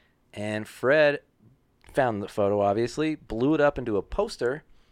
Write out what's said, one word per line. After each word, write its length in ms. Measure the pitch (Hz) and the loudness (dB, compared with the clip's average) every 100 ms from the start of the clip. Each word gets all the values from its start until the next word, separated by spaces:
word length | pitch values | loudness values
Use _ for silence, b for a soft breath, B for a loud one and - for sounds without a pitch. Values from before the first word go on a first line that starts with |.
| _ _ _ | _ _ _
and 340 | - 104 107 107 | -10 -6 -6 -8
Fred 520 | - 127 151 147 143 - _ _ _ _ _ - | -2 2 4 4 0 -6 _ _ _ _ _ -6
found 300 | - 127 104 | 0 0 -2
the 60 | 98 | -4
photo, 320 | - 101 104 | 0 0 2
obviously, 540 | 101 104 120 - 156 | 2 0 -2 -2 -4
blew 400 | 151 - 110 135 | -6 -8 -2 2
it 60 | 156 | 4
up 180 | 143 139 | 2 0
into 180 | 117 101 | -2 -4
a 60 | |
poster. 600 | - - 220 - 120 151 - - _ | -2 -4 -4 -4 -4 -4 -10 -20 _